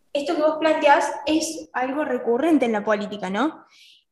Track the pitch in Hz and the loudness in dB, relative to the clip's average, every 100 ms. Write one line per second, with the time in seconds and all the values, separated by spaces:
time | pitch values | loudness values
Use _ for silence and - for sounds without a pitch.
0 | _ 285 294 311 302 311 320 302 294 311 | _ -6 -4 0 0 2 0 2 4 4
1 | - - 294 311 - - - 247 262 277 | 2 -4 -2 -2 -2 -8 -10 -6 -4 -4
2 | 294 247 233 240 320 302 240 208 208 208 | -2 -2 0 0 4 4 2 0 0 -2
3 | 202 202 185 196 294 - - _ - _ | -2 -8 -6 -2 -2 -4 -20 _ -20 _
4 | _ | _